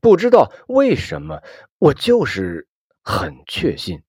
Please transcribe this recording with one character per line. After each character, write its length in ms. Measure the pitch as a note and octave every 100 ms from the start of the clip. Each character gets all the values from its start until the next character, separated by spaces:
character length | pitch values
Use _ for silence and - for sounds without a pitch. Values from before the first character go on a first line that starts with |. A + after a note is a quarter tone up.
不 140 | A#3 F#3
知 140 | A#3+
道 200 | A3+ B2 - _
为 280 | C4 C#4 E3+
什 260 | - D2
么， 200 | D3+ D#3 - - _ _
我 160 | D3+
就 320 | C#3+ - A#3+ D3
是 440 | G2 F2+ E2 - _ _ _
很 400 | - G#2 F2 - -
确 300 | - D#3 D2
信 260 | - D#2+